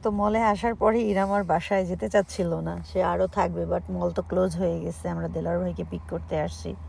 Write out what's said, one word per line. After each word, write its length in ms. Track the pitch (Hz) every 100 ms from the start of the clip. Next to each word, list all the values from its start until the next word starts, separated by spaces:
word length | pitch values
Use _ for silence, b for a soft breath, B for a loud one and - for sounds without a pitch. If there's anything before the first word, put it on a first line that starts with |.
তো 80 | 226
মলে 320 | 208 208 220
আসার 320 | 226 208 240
পরে 260 | 226 202 226
ইরা 220 | 220 190
আমার 220 | 196 202
বাসায় 420 | 180 160 - 196 185
যেতে 240 | 180 214
চাচ্ছিল 500 | 214 190 - 175 165
না, 220 | 165 175 165
সে 100 | 185
আরও 240 | 180 175 185
থাকবে, 400 | 202 175 170 170
but 160 | 170 180
মল 200 | 180 175
তো 120 | 170
ক্লোজ 340 | 180 180 185 165
হয়ে 240 | 185 170
গেছে। 280 | 170 165 180
আমরা 200 | 170 170
দেলোয়ার 300 | 165 165 175
ভাইকে 260 | 180 170 170
পিক 120 | 175 -
করতে 300 | 170 - 160
আসছি 340 | 151 - - -